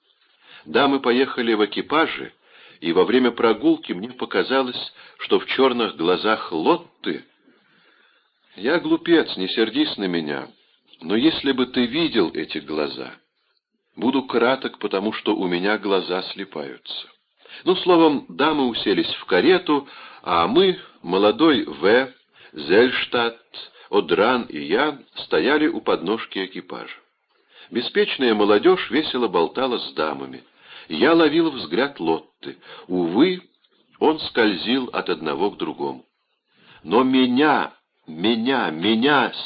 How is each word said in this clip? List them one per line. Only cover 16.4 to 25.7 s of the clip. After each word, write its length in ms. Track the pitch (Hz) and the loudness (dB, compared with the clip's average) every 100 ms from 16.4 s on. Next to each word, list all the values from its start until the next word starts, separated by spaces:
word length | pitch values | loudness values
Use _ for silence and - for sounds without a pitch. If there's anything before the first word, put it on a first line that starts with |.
| 95 80 69 65 - - - _ _ _ _ - | -12 -12 -12 -16 -16 -16 -16 _ _ _ _ -6
Ну, 120 | 160 180 | -2 0
словом, 500 | 180 170 160 135 - | 4 6 6 2 -6
дамы 400 | 87 147 151 127 | -2 0 0 -2
уселись 440 | 110 110 87 82 | -2 0 0 -2
в 100 | - - | -8 0
карету, 600 | 90 135 180 180 147 - - - - | 2 4 2 2 -2 -2 -18 -20 -14
а 240 | - 85 85 | -2 0 2
мы, 320 | 143 190 170 - _ | 4 2 0 -10 _
молодой 640 | 85 92 104 113 160 135 | -2 2 2 4 2 2
В, 480 | - 73 90 120 135 - _ _ - | -2 -2 2 4 2 -10 _ _ -20
Зельштадт, 880 | 78 71 101 127 120 - 123 117 - _ - - _ - | -14 2 4 4 2 -4 -2 -2 -6 _ -20 -20 _ -2
Одран 540 | 101 82 87 110 127 | -2 2 2 4 2
и 160 | - 73 | -2 -10
я, 380 | 71 104 151 139 - | -2 0 0 -4 -16
стояли 520 | - - - 104 151 | -18 -2 0 2 2
у 140 | 151 | 0